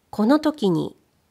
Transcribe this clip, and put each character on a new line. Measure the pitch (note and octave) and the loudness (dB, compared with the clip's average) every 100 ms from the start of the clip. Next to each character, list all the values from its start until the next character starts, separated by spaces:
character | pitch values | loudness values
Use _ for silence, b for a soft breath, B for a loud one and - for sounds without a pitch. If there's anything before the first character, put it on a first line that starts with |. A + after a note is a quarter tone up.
| _ | _
こ | - G#3+ | -2 2
の | D4+ | 2
時 | D4+ D4 G3+ | 0 -2 0
に、 | D#3+ D3 - _ _ _ | 0 -4 -10 _ _ _